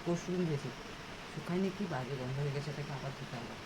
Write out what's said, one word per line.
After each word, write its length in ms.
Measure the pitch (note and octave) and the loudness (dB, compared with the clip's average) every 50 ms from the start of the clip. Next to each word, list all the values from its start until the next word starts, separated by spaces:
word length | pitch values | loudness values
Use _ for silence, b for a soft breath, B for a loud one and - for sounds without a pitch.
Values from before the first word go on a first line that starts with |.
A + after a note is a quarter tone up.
| - | 4
পরশু 240 | E3+ F3 E3+ - - | 2 2 2 2 2
দিন 100 | F3+ F3+ F3+ | 4 4 4
ধুয়েছি, 240 | D#3+ D3+ C#3 - C3 B2 - - - - - - - - - - - | 4 4 2 0 -2 -4 -6 -8 -8 -8 -8 -8 -8 -8 -8 -8 -6
শুকায়নি, 380 | - D#3 C#3+ - E3+ F#3 F#3+ F#3+ F3+ | -6 -6 -2 2 4 4 4 4 4
কি 80 | - G#3 F3 | 2 0 0
বাজে 220 | D#3+ B2+ B2+ B2 C#3+ B2+ | 2 0 0 0 -2 -2
গন্ধ 180 | B2+ B2+ C3+ C#3 | 0 0 2 2
হয়ে 140 | C#3+ C#3+ C3+ | 2 2 2
গেছে, 140 | C#3+ C#3+ D3 | 0 0 -2
এটাকে 200 | C#3+ - C#3 - C#3 | -2 -2 -2 -2 -2
আবার 140 | C3+ B2+ C#3 C3+ | -2 -2 -4 -4
ধুতে 180 | - - - - | -4 -6 -4 -4
হবে। 180 | A#2+ A#2+ A#2 A2+ G2+ - | -4 -4 -4 -6 -8 -8